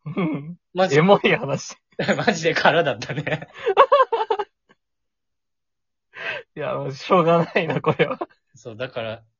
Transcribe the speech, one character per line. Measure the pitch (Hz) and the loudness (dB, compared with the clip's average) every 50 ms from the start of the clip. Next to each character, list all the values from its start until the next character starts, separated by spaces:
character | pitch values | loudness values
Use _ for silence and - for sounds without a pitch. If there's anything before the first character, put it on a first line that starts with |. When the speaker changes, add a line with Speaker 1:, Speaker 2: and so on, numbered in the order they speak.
| _ | _
Speaker 1:
う | 151 156 208 | -10 -6 -4
ん。 | 185 156 - 143 143 160 175 - _ _ - | -4 -4 -4 -6 -8 -12 -16 -18 _ _ -2
Speaker 2:
マ | 180 190 180 | 0 0 4
ジ | 139 147 | 4 4
Speaker 1:
エ | |
モ | 160 190 202 - - | 6 6 6 4 4
い | 214 165 | 2 0
話。 | - - 135 - 185 - - - - _ _ _ - | 0 -2 -4 -6 -6 -8 -12 -18 -20 _ _ _ -6
Speaker 2:
<laughs> | 175 - 180 143 | -2 -2 -2 0
マ | - 240 202 | 0 -2 -2
ジ | 165 156 | 0 -2
で | 165 156 | -2 0
空 | - - - 143 165 170 | 2 2 2 2 2 2
だ | 147 120 | 0 -2
っ | 107 | -4
た | 117 - 131 | -8 -8 -8
ね。 | 139 143 - 156 - - - | -8 -6 -6 -6 -6 -8 -14
<laughs> | - - - 480 381 - 554 - - 571 523 - - 415 440 - 427 415 415 - _ _ _ _ _ _ _ _ _ _ _ _ _ _ _ _ _ _ _ _ _ _ _ _ _ _ _ _ _ _ _ _ _ - - - - 554 - _ _ | -18 -6 -4 2 4 4 6 6 6 4 4 2 0 -4 -2 -4 -4 -4 -6 -8 _ _ _ _ _ _ _ _ _ _ _ _ _ _ _ _ _ _ _ _ _ _ _ _ _ _ _ _ _ _ _ _ _ -12 -10 -10 -10 -10 -14 _ _
Speaker 1:
い | - | -10
や、 | 143 135 127 | -8 -6 -6
も | 139 139 | -6 -6
う | 135 135 | -8 -10
し | - - - | -10 -2 2
ょ | 202 180 | 2 4
う | 160 | 4
が | 165 170 170 165 | 4 4 4 2
な | - - 214 | 0 0 -2
い | 175 156 | -2 0
な、 | 170 165 | -2 -2
こ | - 160 147 - | -2 -2 0 0
れ | 160 | 0
は。 | - 262 - - - _ _ _ _ _ | -2 -2 -6 -10 -10 _ _ _ _ _
Speaker 2:
そ | - - 123 110 | -20 -18 -16 -12
う、 | 107 | -10
だ | 127 123 | -12 -10
か | - 123 | -8 -8
ら | 113 110 107 117 - _ _ _ | -8 -8 -10 -12 -14 _ _ _